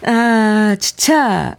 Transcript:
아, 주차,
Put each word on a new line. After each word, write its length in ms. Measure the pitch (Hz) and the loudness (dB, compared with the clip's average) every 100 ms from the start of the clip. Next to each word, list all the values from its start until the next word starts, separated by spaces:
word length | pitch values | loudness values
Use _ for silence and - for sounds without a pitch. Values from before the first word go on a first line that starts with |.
아, 720 | - 233 233 226 214 214 214 202 | -2 0 2 2 2 2 0 0
주차, 760 | - - - 311 262 185 143 | -4 -4 0 2 2 -2 -4